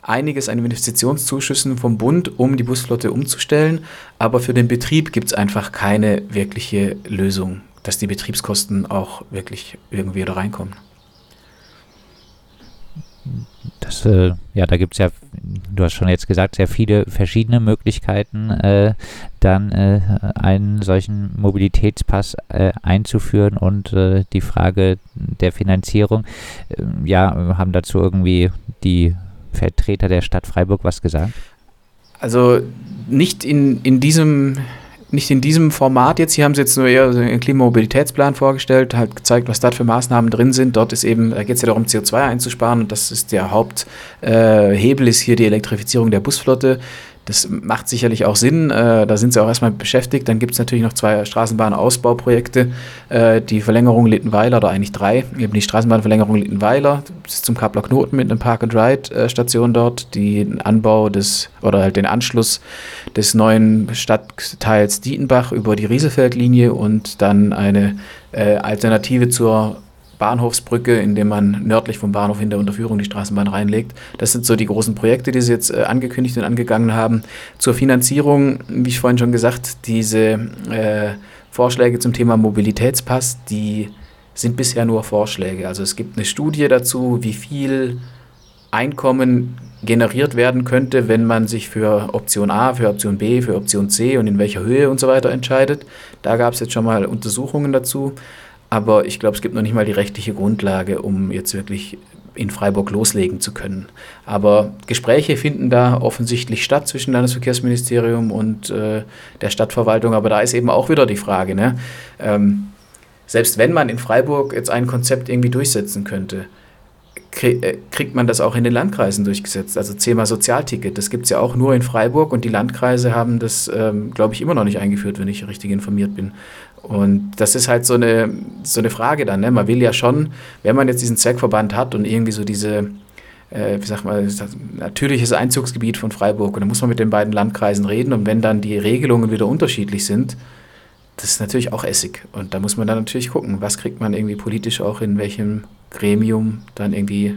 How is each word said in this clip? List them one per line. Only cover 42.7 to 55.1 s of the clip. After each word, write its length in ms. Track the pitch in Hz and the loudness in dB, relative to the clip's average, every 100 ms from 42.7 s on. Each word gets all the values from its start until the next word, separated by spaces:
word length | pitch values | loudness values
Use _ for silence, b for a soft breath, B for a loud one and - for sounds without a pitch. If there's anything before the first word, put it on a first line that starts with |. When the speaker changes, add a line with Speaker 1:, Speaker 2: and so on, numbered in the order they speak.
| 120 | 2
Speaker 1:
und 120 | 104 | 0
das 200 | 110 - | -4 -6
ist 180 | 113 - | -6 -2
der 200 | 104 95 | -2 2
Haupt-, 360 | 104 117 - - B B B | 0 0 -4 -12 B B B
äh, 480 | - 113 113 107 101 | 2 4 6 6 6
Hebel 360 | 101 113 139 123 | 4 4 4 4
ist 140 | 120 | 2
hier 160 | - 113 | 2 4
die 80 | |
Elektrifizierung 640 | 110 104 - 101 107 123 113 | 4 2 -2 -6 -2 0 2
der 100 | 101 | 2
Busflotte. 600 | 101 - - 127 131 127 B B B B | 0 -2 0 2 2 0 B B B B
Das 240 | - - - | -4 -2 -2
macht 400 | - - 110 - | -6 -4 -4 -4
sicherlich 360 | 120 117 113 | -2 0 2
auch 100 | - | 2
Sinn, 360 | 104 120 165 156 | 2 2 2 2
äh, 360 | 113 117 113 104 | 2 4 4 4
da 100 | 107 | 2
sind 160 | 120 | 4
sie 80 | 123 | 4
auch 60 | 107 | 4
erstmal 240 | 120 120 | 2 0
beschäftigt. 560 | 101 - 127 123 139 123 | 0 0 0 0 -4 0
Dann 120 | 110 | 0
gibt's 180 | 120 - | 0 -2
natürlich 240 | 120 120 | 0 0
noch 100 | 113 | 0
zwei 320 | - 107 104 | 0 2 2
Straßenbahnausbauprojekte, 1500 | 104 113 113 110 110 - 117 123 120 120 - 120 123 127 123 123 B B B | 0 -2 0 0 0 2 2 2 0 0 2 2 2 0 0 -2 B B B
äh, 300 | 123 117 110 | 4 4 4
die 200 | 113 107 | 2 -2
Verlängerung 460 | 104 113 123 117 117 | 2 4 6 6 6
Littenweiler, 500 | 107 - 104 117 123 | 4 2 2 4 4
oder 140 | 98 | 2
eigentlich 200 | 95 101 | 0 -4
drei, 340 | - 98 | -2 0